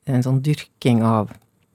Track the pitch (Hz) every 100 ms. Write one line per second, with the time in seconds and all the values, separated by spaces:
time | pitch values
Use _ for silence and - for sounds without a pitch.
0 | - 127 127 131 143 151 - - 135 117
1 | 113 113 101 - _ _ _